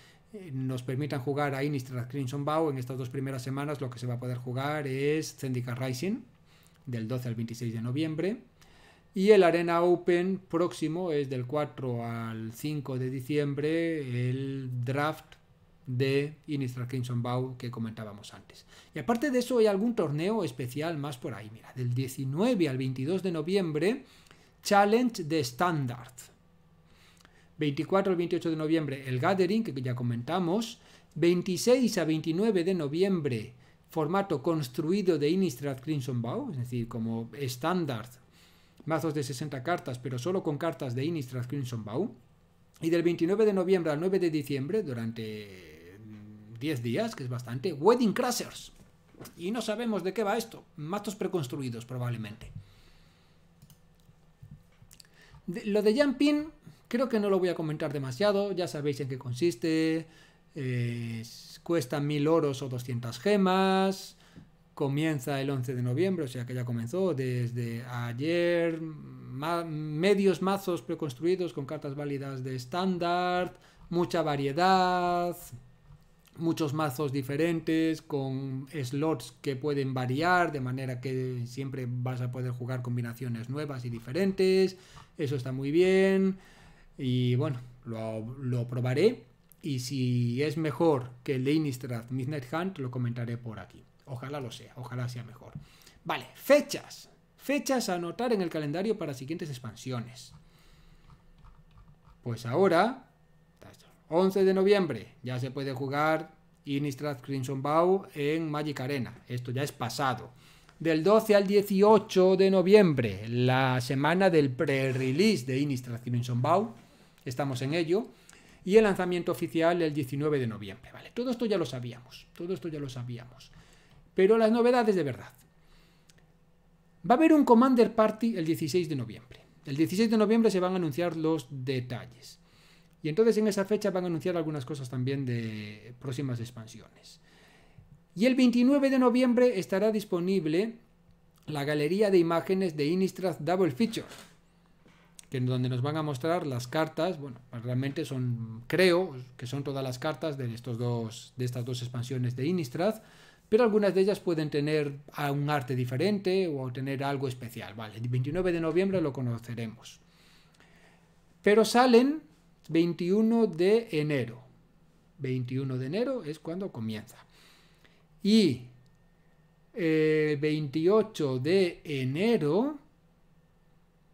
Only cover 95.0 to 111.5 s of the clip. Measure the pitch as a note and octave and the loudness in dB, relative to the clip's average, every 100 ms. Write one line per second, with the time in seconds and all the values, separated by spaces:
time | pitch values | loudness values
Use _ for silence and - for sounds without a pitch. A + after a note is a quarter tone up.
95 | B2 A#2+ - - - - - - - - | -6 -8 -12 -16 -16 -16 -16 -20 -20 -14
96 | - D3+ - - - C#4+ - - - - | -8 -8 -8 -10 4 6 6 -6 -10 -18
97 | - _ _ _ - C#4+ - B3+ - F3 | -20 _ _ _ -2 -2 0 0 0 -4
98 | E3+ E3 B3 G#3 E3+ D#3+ D3 E3 A3 G#3 | -4 -4 -2 0 0 -2 -4 -2 -2 -2
99 | D#3 C3 C3 E3+ D#3+ B2+ A#2 - C3 B2 | -4 -8 -8 -8 -8 -10 -12 -12 -8 -6
100 | - - - - - - - - - - | -8 -14 -20 -20 -20 -20 -20 -20 -20 -20
101 | - - - - - - - - - - | -20 -20 -20 -20 -20 -20 -20 -20 -20 -20
102 | - - B2 A#2 A#2+ D3 G3 E3+ A3 C4+ | -20 -14 -10 -8 -4 2 4 6 4 -2
103 | - _ _ _ _ _ - - - _ | -14 _ _ _ _ _ -20 -20 -20 _
104 | _ E3 F#3+ G3 F#3+ F#3+ F#3+ G3+ E3 A2+ | _ 2 4 4 4 6 6 6 4 -4
105 | - - B2 B2+ C3 C3+ C#3 B2+ C3+ C#3+ | -10 -12 -6 -4 -4 -4 -6 -4 -2 2
106 | D#3 D#3 E3 - _ _ D3 C#3+ D3 B2+ | 2 2 -2 -16 _ _ -4 -2 -2 -4
107 | D3 B2+ - C3+ B2+ C3+ C#3 D#3+ F3 F#3+ | -6 -6 -6 -6 -4 -4 2 4 4 2
108 | - D3 C#3+ D#3+ D#3+ D3 D3+ C3 B2+ C#3+ | 0 -4 0 0 -2 -4 -4 -4 -4 -4
109 | A2+ A#2+ - B2 B2 B2 C#3+ - A#2+ - | -6 -10 -10 -8 -6 -4 -4 -4 -6 0
110 | C3+ B2+ - - - - - - D#3+ D#3+ | 0 -2 -8 -20 -20 -20 -20 -4 0 2
111 | F3 G#3+ G#3+ G3+ G3 | 6 6 6 4 6